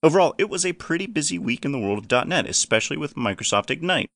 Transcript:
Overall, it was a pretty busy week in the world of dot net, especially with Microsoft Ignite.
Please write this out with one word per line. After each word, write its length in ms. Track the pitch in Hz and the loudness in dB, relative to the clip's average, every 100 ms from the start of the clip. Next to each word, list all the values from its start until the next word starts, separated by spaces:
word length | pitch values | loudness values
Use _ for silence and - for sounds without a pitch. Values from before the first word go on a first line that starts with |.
Overall, 320 | 156 165 170 - | 6 6 4 2
it 120 | 202 | -2
was 160 | 185 180 | 0 -2
a 80 | |
pretty 320 | 175 - 165 190 | -4 -4 -4 -2
busy 320 | - 147 90 | -4 -4 -4
week 260 | 127 120 | -4 -2
in 80 | 139 | -2
the 80 | 139 | -2
world 200 | 101 104 | -2 -2
of 80 | 104 | 0
dot 200 | 123 151 | 0 2
net, 220 | 170 - | -2 0
especially 480 | - - 110 - 151 | -2 0 0 0 -4
with 180 | 151 - | -6 -2
Microsoft 540 | 113 95 - 101 - | -2 -2 0 0 0
Ignite. 400 | 135 170 170 101 | -4 0 -2 -2